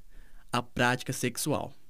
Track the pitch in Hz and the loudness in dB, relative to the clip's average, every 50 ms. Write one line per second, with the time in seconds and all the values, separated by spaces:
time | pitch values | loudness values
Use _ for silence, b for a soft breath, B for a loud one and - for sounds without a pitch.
0 | b b b b b b b b b - - 123 123 - - - 123 123 123 123 | b b b b b b b b b -2 0 0 0 0 2 4 6 6 6 4
1 | - - 120 - - 120 - - - 156 139 - - - - - - - | 2 -2 -2 0 0 0 0 0 0 2 2 2 0 -2 -6 -10 -12 -14